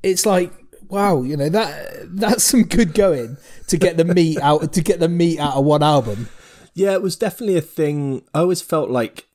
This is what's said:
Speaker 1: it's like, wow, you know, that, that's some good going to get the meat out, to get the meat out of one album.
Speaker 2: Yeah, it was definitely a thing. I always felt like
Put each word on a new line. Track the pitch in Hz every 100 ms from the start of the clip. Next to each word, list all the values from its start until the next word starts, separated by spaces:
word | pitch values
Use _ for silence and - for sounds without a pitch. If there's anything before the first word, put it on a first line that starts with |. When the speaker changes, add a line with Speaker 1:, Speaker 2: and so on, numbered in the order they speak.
Speaker 1:
it's | 190 185 220
like, | 185 180 - - - -
wow, | 196 202 156
you | 127 147
know, | 143
that, | 196 - 147 - - - 185
that's | 208 233
some | - 254
good | - - 208
going | 180 196 143 117 139 - - -
to | 170
get | 180 165
the | 170
meat | 175 165 156
out, | 143 151 156
to | -
get | 160 180
the | 165
meat | 175 170 160
out | 147 139
of | 139
one | 147
album. | 147 147 117 104 113 - - - - -
Speaker 2:
Yeah, | 196
it | 196
was | 196 -
definitely | 214 - 220 180
a |
thing. | 156 - 151 147 139 131 _
I | 151
always | 180 180
felt | - 160 139
like | 123 117 - _